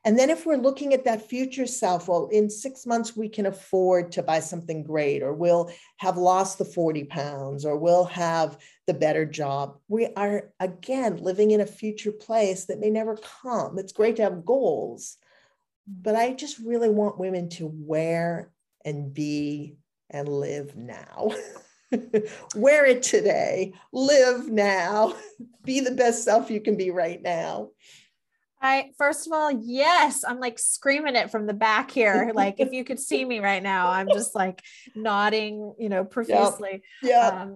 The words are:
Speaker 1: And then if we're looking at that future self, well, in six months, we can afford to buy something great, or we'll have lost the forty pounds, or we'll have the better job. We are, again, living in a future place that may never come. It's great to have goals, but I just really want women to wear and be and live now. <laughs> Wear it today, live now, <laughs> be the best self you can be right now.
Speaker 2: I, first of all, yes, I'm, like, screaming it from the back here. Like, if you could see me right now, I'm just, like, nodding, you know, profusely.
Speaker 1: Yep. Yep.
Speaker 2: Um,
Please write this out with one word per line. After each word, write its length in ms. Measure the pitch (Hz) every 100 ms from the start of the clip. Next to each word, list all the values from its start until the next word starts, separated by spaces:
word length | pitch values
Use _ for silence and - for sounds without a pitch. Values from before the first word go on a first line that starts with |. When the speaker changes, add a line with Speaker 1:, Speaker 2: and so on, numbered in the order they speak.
| 220
Speaker 1:
And 140 | 226
then 100 | 269
if 160 | 320 330
we're 120 | 285
looking 360 | 254 269 285
at 120 | 262 240
that 240 | 220 -
future 360 | 247 262 269 240
self, 440 | - 196 175 175
well, 180 | 170 -
in 220 | 214 208
six 360 | 208 269 262 240
months, 300 | 233 226 214
we 140 | 214
can 160 | 220 196
afford 680 | 190 - 190 185 180 175
to 100 | 175
buy 200 | 160 160
something 420 | 156 170 170 160
great, 400 | 151 156 143 143
or 100 | 135
we'll 380 | 151 175 170 170 - - _
have 220 | 190 175
lost 400 | 180 185 190 -
the 80 | 170
forty 400 | - 165 156 139
pounds, 580 | - 143 139 135 139
or 140 | 147 147
we'll 260 | 170 180
have 540 | 175 180 170 165 156 151 - _ -
the 80 |
better 300 | 151 156 151
job. 540 | 156 156 143 139 139 - _
We 200 | 214 226 196
are, 340 | 202 202 - _
again, 560 | 185 175 - 262 240 165
living 280 | 170 190 214
in 100 | 214
a 40 | 202
future 460 | - 214 208 208
place 540 | 208 - 226 202 185 -
that 160 | -
may 80 | 214
never 260 | 214 220 214
come. 640 | - - 254 226 143 185
It's 140 | 190
great 240 | - 220 233
to 60 |
have 200 | 202 180
goals, 720 | 170 269 214 131 - 117 - - _ _ _ _ _ _ -
but 300 | 190 202 220
I 160 | 240
just 260 | 262 294 -
really 300 | 226 233 233
want 280 | 208 208 175
women 300 | 185 185 170
to 160 | 170 156
wear 800 | 156 151 156 165 165 170 170 170 _ _ _
and 300 | 156 143 143
be 640 | 139 147 147 147 147 147 - _ _ _
and 180 | 143 143
live 480 | 143 143 143 143 -
now. 560 | 120 - - - 226 523 - - - _ _
<laughs> 640 | 240 - 220 214 - - 214
Wear 280 | 262 302 277
it 160 | 247
today, 680 | - 214 202 151 - - 185 - _
live 560 | 247 269 294 254 247 240
now, 640 | 214 202 190 175 214 214 - - _
<laughs> 240 | 233 _
be 160 | 269 262
the 120 | 254
best 340 | 254 240 233 -
self 260 | 220 262
you 80 | 214
can 160 | 214 196
be 160 | 185
right 300 | 175 170 175
now. 480 | 180 165 165 170 214 _ _ - _ _ _ _ _ _ 262
Speaker 2:
I, 260 | 269 269 -
first 300 | 285 285 320
of 60 |
all, 180 | 311 302
yes, 720 | 254 226 254 302 349 302 - 240
I'm, 140 | 247
like, 180 | 254 233
screaming 600 | - - 277 277 302 240
it 120 | 196
from 180 | 220 208
the 60 |
back 380 | 208 220 214 -
here. 400 | 277 214 190 233
Like, 280 | 220 196 202
if 100 | -
you 140 | 254 254
could 120 | 254
see 280 | - 277 262
me 140 | 226
right 220 | 202 196
now, 280 | 196 190 180
I'm 180 | 185 196
just, 280 | 202 226 208
like, 280 | 190 185 - - - 214
nodding, 800 | 220 202 208 214 214 214 208 -
you 120 | 220
know, 160 | 190 196
profusely. 760 | - 226 220 202 - 196 190 - -
Speaker 1:
Yep. 100 | 254
Yep. 220 | 240 226
Speaker 2:
Um, 220 | 185 196